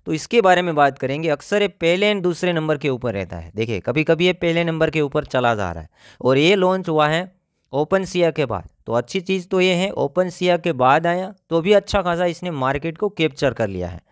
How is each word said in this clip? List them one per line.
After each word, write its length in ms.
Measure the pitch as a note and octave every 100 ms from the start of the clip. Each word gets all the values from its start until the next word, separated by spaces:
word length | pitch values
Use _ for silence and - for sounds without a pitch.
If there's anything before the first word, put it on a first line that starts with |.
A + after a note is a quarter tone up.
| -
तो 60 |
इसके 280 | D#3 - A#3+
बारे 200 | F#3+ F3+
में 120 | F3+ D3+
बात 240 | C#3+ C3
करेंगे। 300 | C3 C#3+ E3
अक्सर 320 | C#3+ - G#3
ये 60 | G3+
पहले 440 | - E3 F3+ G#3
and 100 | G3+
दूसरे 300 | F3 E3 F3+
नंबर 240 | E3+ D#3 D3
के 120 | D3
ऊपर 240 | B2+ B2
रहता 240 | G2 F#2 F2
है। 140 | E2+ G#2
देखिए, 240 | A2+ G2+
कभी 240 | - C3
कभी 220 | D#3 D#3+ F3+
ये 80 | F3+
पहले 280 | E3+ E3
नंबर 260 | E3+ D#3+ D#3
के 120 | D3+
ऊपर 240 | C#3+ D#3 -
चला 300 | C3 B2 A2
जा 160 | F#2
रहा 120 | E2
है 60 | E2 _ - -
और 160 | B2 C3+
ये 180 | D#3+ G3+
लॉन्च 340 | F#3 F#3+ F3
हुआ 180 | D#3 D3+
है 240 | D#3+ F#3 _ _ _ _
OpenSea 580 | C3+ D3+ F#3+ F#3 F3+ E3+ D#3
के 100 | C#3
बाद, 220 | G2 - _ -
तो 60 |
अच्छी 260 | A2+ A#2+ F#3+
चीज़ 260 | F3 F#3+ F3+
तो 120 | F#3
ये 120 | F#3
है, 160 | F3 F#3
OpenSea 640 | - C#3 F3+ F#3 E3+ F3+ F3
के 100 | E3+
बाद 340 | C3 B2+ D3 E3+
आया 260 | F3 F#3+ G3+ _
तो 120 | E3
भी 100 | E3
अच्छा 280 | G#3 G3+ G3+
खासा 240 | F3 E3+ F3+
इसने 260 | D#3+ F3+
मार्केट 440 | D3+ C3 C#3 D#3+ D#3+
को 100 | G#3
कैप्चर 420 | - D#3 - C#3
कर 140 | A#2 G#2+
लिया 200 | F#2+ F2
है। 140 | F2+ -